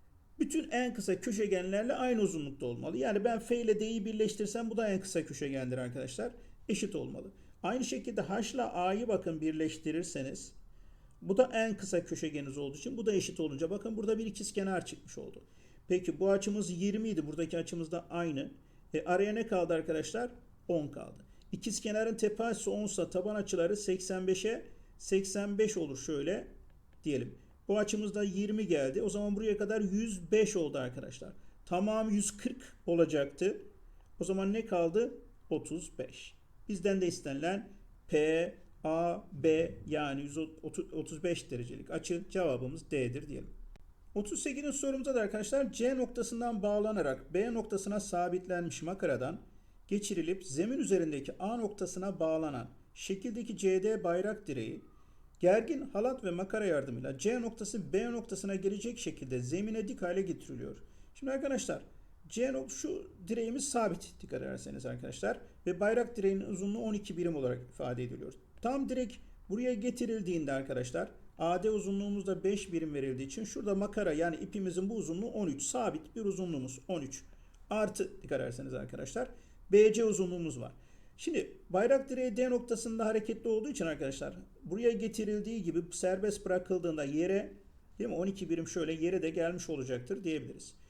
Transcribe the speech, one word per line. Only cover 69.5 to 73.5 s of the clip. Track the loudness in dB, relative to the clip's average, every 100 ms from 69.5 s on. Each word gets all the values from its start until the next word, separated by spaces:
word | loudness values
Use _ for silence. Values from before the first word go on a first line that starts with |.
| 0 0
getirildiğinde | 2 0 0 0 0 0 0 0
arkadaşlar | 0 0 -2 0 -2 -4 -8 -12 0
A | 2 4
D | 4
uzunluğumuz | 2 0 0 0 -2 0
da | 0
beş | 2 0 0
birim | -2 -2
verildiği | -2 -2 -2 -4
için | -6
şurada | -6